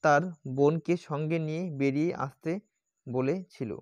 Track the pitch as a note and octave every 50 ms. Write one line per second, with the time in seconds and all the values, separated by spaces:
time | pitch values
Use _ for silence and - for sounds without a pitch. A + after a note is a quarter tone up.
0 | - D#3 D3 D3 F3 F#3 E3+ _ _ C#3 B2+ C3+ C#3 C#3+ D#3+ E3 - - F3 E3+
1 | - - D#3 C#3+ D#3 D#3 E3 E3 D#3+ D#3 D#3 E3 F#3 F3+ D3+ C3+ C#3 C#3 C3+ C#3+
2 | D#3 F3 - - - C#3+ - _ _ D#3+ E3+ G#3 _ _ _ _ _ _ _ _
3 | _ C#3 A#2+ B2+ B2+ C3+ D#3+ F#3+ F3+ _ - - C3 A2 - -